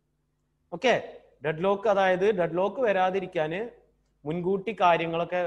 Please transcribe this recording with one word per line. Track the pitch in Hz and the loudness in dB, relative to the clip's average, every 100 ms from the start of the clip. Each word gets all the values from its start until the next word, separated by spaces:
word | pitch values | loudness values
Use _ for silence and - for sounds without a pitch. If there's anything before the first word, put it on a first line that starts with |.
| _ _ _ _ _ _ _ 170 | _ _ _ _ _ _ _ -4
ഓക്കെ, | 254 170 - - _ _ | 0 0 -2 -16 _ _
ഡെഡ്ലോക്ക്, | 147 156 190 202 208 | -6 -2 0 0 2
അതായത് | 196 190 180 202 196 | 2 4 4 2 2
ഡെഡ്ലോക്ക് | 165 170 196 233 240 | 0 0 -2 0 0
വരാതിരിക്കാന് | 190 185 190 185 170 156 175 233 - _ _ _ _ 143 | 2 0 -2 -4 -4 -4 -4 -8 -12 _ _ _ _ -8
മുൻകൂട്ടി | 170 175 196 196 208 | -4 -2 -2 -2 2
കാര്യങ്ങളൊക്കെ | 180 165 165 165 170 180 | 4 4 2 -2 -2 -2